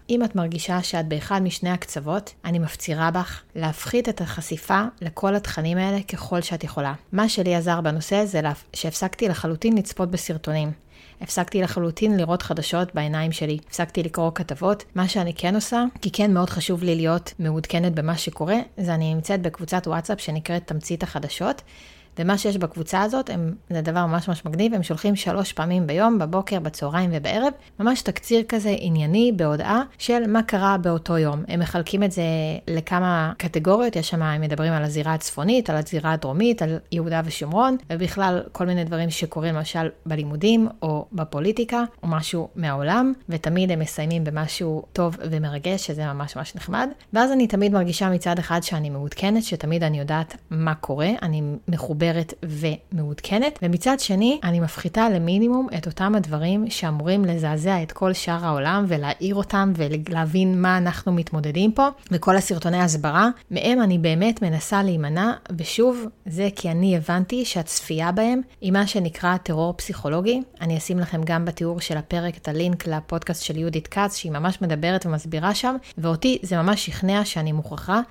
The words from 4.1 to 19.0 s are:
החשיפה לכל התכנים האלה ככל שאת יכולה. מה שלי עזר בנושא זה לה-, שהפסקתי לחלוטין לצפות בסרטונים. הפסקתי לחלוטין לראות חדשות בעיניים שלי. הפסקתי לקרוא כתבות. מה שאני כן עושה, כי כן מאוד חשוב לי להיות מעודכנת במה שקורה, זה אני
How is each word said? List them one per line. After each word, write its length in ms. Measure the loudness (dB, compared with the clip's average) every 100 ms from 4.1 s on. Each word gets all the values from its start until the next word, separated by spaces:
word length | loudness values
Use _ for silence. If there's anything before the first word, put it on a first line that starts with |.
| -4
החשיפה 640 | -4 -6 -6 -8 0 0 0 -6
לכל 340 | -10 -2 0
התכנים 440 | 0 -2 -2 0 0
האלה 240 | 0 -2
ככל 380 | -4 -8 -4 -4
שאת 240 | -2 -6
יכולה. 300 | -6 -4 -4 -4 -4
מה 160 | 0 0
שלי 260 | 2 2
עזר 260 | 2 2 2
בנושא 440 | 2 -2 0 0
זה 180 | 2 0
לה-, 100 | -2 -4 -8
שהפסקתי 560 | -6 -6 -4 -4 0 -2
לחלוטין 500 | 0 -2 0 2 2
לצפות 320 | 0 -2 -2
בסרטונים. 600 | -2 -4 -6 -2 -2 -2 -6 -14 -20 -20 -16
הפסקתי 420 | -8 -4 -2 0
לחלוטין 540 | 0 0 -2 0 2 2
לראות 260 | 2 0
חדשות 520 | -2 -4 -2 -2 -2
בעיניים 380 | -2 -2 -2 -2
שלי. 260 | -2 -2 -4 -6
הפסקתי 360 | -6 -4 -2
לקרוא 280 | -2 0 -2
כתבות. 500 | -2 -6 -2 0 0 -4
מה 140 | -2 0
שאני 260 | 0 -2
כן 200 | -2 0
עושה, 300 | 0 0 0 0 -2
כי 100 | -6
כן 220 | 0 4
מאוד 160 | 4 2
חשוב 320 | -2 -2 0
לי 120 | 0
להיות 380 | 2 2 0 -2 -4
מעודכנת 560 | -2 -2 -2 0 2
במה 220 | 0 -2 -2
שקורה, 400 | -4 -4 0 0 -2 -6
זה 180 | -2
אני 200 | 0